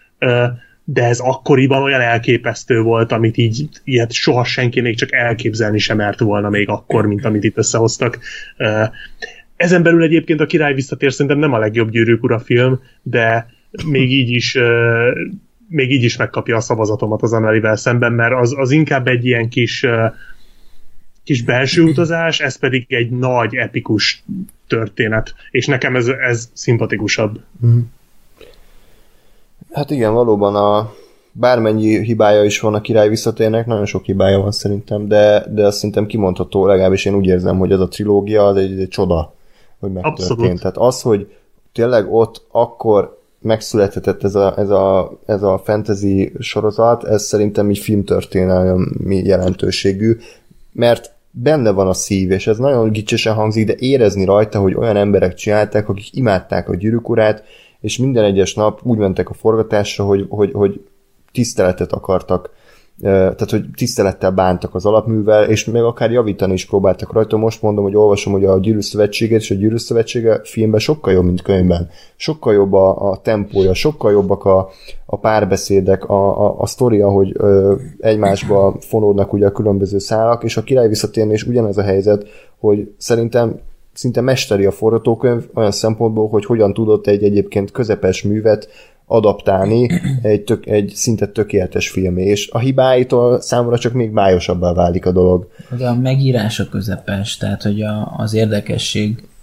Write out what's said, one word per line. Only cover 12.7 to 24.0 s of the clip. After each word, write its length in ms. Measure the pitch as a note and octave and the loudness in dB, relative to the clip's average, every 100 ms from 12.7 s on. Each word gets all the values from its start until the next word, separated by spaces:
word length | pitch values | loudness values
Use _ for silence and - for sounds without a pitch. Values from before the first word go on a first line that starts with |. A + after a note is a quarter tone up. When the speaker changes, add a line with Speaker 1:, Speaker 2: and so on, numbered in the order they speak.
| C3 - _ | 0 -6 _
Speaker 1:
de 440 | - A#2+ A2+ A#2 A2+ _ _ G3 E3 | -4 0 2 0 -4 _ _ -10 -4
még 260 | C3+ B2+ | 0 2
így 180 | C3+ A#2+ | 2 0
is, 240 | A#2+ A#2+ | -2 -2
ö, 540 | C3+ A#2+ A#2 A#2 A#2 A#2+ - - - _ _ A3 | 0 2 2 2 2 0 -2 -8 -12 _ _ _
még 220 | D#3+ B2+ | -2 0
így 100 | C3+ | 2
is 140 | A#2 - | 0 -2
megkapja 400 | A#2 C3 - A2+ | -4 -4 -4 -4
a 40 | |
szavazatomat 640 | - A2+ G#2+ G#2+ G#2+ G#2+ | -2 -2 -2 -2 -4 -2
az 100 | A2+ | -2
Emelivel 440 | A2+ A2 A2 A2 G#2+ | 0 2 2 0 0
szemben, 360 | B2+ A#2+ A#2+ | 0 0 0
mert 220 | A#2+ A#2 B2+ | 2 0 2
az, 140 | A#2+ C3+ | 0 0
az 120 | B2+ | 0
inkább 360 | D3+ D3+ C#3 B2+ | 2 2 0 0
egy 180 | B2+ | 0
ilyen 240 | B2 A#2 A#2 | 0 0 -2
kis, 340 | B2 A#2 - | -2 -2 -2
ö, 220 | B2+ A#2 A2+ - - - - - - - - - - - | 0 0 0 -4 -16 -18 -18 -20 -18 -16 -14 -14 -18 -20
kis 180 | - C3 | -4 -4
belső 400 | A#2+ B2 C3+ F3 | 0 -2 0 2
utazás, 580 | E3 D3+ E3 E3 E3 D3+ | 2 2 0 0 -2 -2
ez 160 | C#3+ - | -4 -4
pedig 280 | C3+ B2+ A#2+ | -2 -2 -4
egy 220 | B2 A#2 | -4 -2
nagy, 440 | B2 B2+ B2 A2+ | -2 -2 0 -2
epikus 680 | B2+ A2 B2+ - G#2 | -4 -6 -6 -2 -2